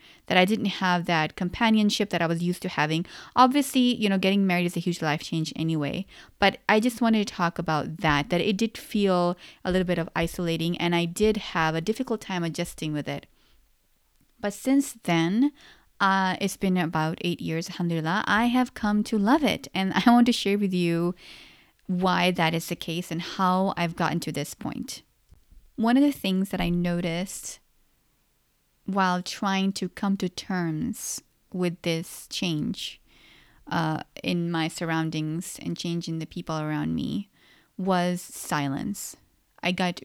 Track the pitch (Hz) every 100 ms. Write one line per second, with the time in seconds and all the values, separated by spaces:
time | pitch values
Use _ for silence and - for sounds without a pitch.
0 | - - - 185 185 220 214 - 185 175
1 | 175 165 156 - 180 - 233 220 208 -
2 | 202 170 165 170 175 180 180 - 151 160
3 | - - - - 254 285 269 262 247 240
4 | 208 196 190 202 196 180 175 170 175 175
5 | 156 156 - 160 156 - 160 156 143 175
6 | - - - - 196 - - 214 247 233
7 | 233 220 202 - 170 - 175 151 - 160
8 | 160 143 143 175 - 190 226 - - 208
9 | 196 180 175 180 - - 180 185 180 165
10 | 165 170 170 - 170 165 165 175 175 170
11 | 170 175 214 214 - 170 160 165 165 226
12 | 254 220 - 180 165 156 175 - 156 147
13 | 143 143 - _ _ _ _ _ _ _
14 | _ _ _ - 202 - 262 277 269 -
15 | - 170 165 214 285 - - - _ -
16 | 196 190 190 - 196 - 196 185 170 165
17 | 160 - 175 170 165 160 170 - 170 160
18 | 156 196 - 202 240 254 247 - 208 208
19 | 208 220 202 311 240 160 - 190 190 190
20 | 240 240 240 233 196 208 202 180 170 170
21 | 175 180 - - - - _ _ - 180
22 | 185 175 180 180 165 165 - 175 - 165
23 | 175 170 - - 185 185 190 - 170 170
24 | 165 170 160 143 147 - - - 190 -
25 | _ _ _ - _ - _ - 226 262
26 | 285 269 196 185 196 180 175 175 175 175
27 | 175 170 196 - - - _ _ _ _
28 | _ _ _ _ _ _ _ _ - 196
29 | 185 180 - - 202 190 196 196 185 -
30 | 202 196 180 - - 185 170 156 160 -
31 | - - _ _ _ 180 175 170 175 165
32 | 175 - - - 180 151 - - - -
33 | _ _ - - _ _ - 170 160 156
34 | - - - 175 170 165 160 - 165 160
35 | 160 156 156 160 - - - 165 175 170
36 | 165 160 156 180 175 156 151 151 156 -
37 | - 208 - _ _ _ _ - 185 180
38 | 180 175 - - - 151 143 135 - 202
39 | - - _ _ _ - 180 185 180 -